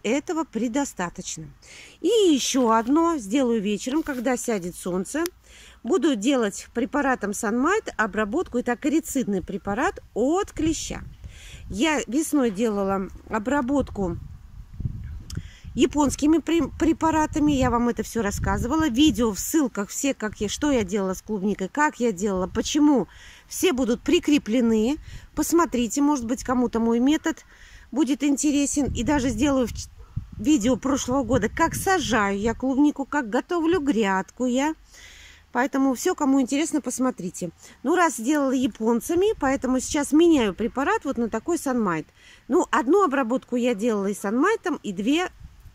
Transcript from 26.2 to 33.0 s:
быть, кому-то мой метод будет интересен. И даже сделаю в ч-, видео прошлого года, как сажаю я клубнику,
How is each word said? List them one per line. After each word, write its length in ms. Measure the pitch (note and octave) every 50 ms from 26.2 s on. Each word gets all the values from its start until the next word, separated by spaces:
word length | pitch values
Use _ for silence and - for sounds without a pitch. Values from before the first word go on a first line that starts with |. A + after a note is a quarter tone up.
| A#3
быть, 180 | A3 C4+ - -
кому-то 360 | - C4 B3 B3 A#3 - A3+
мой 200 | A3+ A#3 A#3 A#3
метод 440 | A#3+ C4+ D#4 D#4+ - E4 D#4 - - - - - - - - - - -
будет 320 | - A#3+ D4+ A#3 C#4+ - C#4+
интересен. 720 | D4 C#4 - - D4+ C#4 C#4+ C#4+ C4+ - - F#3 - -
И 100 | - A#3
даже 260 | G#3+ D4+ D4 A#3 C4+
сделаю 380 | A#3 G#3 C4 D4 C#4 C4 B3
в 60 | G#3+ -
ч-, 160 | - - - - - - - - - - - - -
видео 380 | G#3+ B3+ D#4 C4+ F#3+ B3 B3+
прошлого 460 | G3 - C#4 C#4+ B3 - - B3 C#4 C4+
года, 260 | G#3 C4 B3+ F#3+ A3
как 260 | - - E4 E4 -
сажаю 640 | - - G4 F#4+ F4+ C4 G#3 A3+ A3+ G3+ G3 G3 G3+
я 160 | G3+ A#3 A3+
клубнику, 500 | - - C4 C4+ A#3+ D4 D4 - -